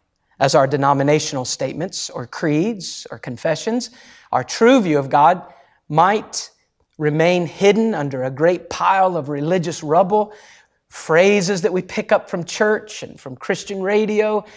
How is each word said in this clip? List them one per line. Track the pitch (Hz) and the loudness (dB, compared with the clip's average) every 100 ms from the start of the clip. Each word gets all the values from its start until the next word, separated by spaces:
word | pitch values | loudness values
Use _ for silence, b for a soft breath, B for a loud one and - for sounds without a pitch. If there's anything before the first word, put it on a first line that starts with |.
| _ _ _ - | _ _ _ -2
as | 135 | 2
our | 151 135 | 2 2
denominational | 139 139 139 139 151 - 139 | 2 0 2 2 0 0 -6
statements | 123 - 135 139 185 - - | -6 -6 -6 -6 -10 -10 -12
or | - 120 | -12 -12
creeds | - 160 151 208 214 160 - - | -6 -2 0 0 -4 -10 -14 -16
or | 117 | -14
confessions. | - 120 - 151 - 240 - b b b b | -12 -6 -4 -4 -2 -4 -6 b b b b
Our | 120 | -4
true | 127 - 226 269 | -4 2 6 6
view | 185 147 | 4 0
of | 135 | 2
God | 143 151 180 - b b b b | 4 6 4 -2 b b b b
might | 151 180 214 - - - _ _ _ _ - | 2 4 2 -4 -12 -12 _ _ _ _ -4
remain | 151 151 165 180 160 | -2 2 2 2 -2
hidden | - 196 208 226 | 0 2 4 2
under | 180 143 131 | -2 -4 -4
a | 131 | -6
great | 131 165 175 - | 0 0 0 -4
pile | - 175 190 190 175 | -2 0 2 2 0
of | 139 | -6
religious | 143 147 185 165 151 | -4 -2 -2 -2 -6
rubble, | 151 160 185 208 208 B B B B B _ | 0 2 2 0 -2 B B B B B _
phrases | - - 160 196 208 180 196 | -12 0 4 4 4 0 -2
that | 185 | -2
we | 185 | -2
pick | 180 - - | -6 -6 0
up | 202 - | 0 0
from | 185 | -8
church | 165 - 214 214 - - | -6 -2 0 0 -6 -16
and | - - | -16 -16
from | 135 127 | -16 -10
Christian | - 180 - 196 | -6 -6 -6 -6
radio, | 190 214 214 214 214 214 202 | -2 0 0 0 0 -2 -6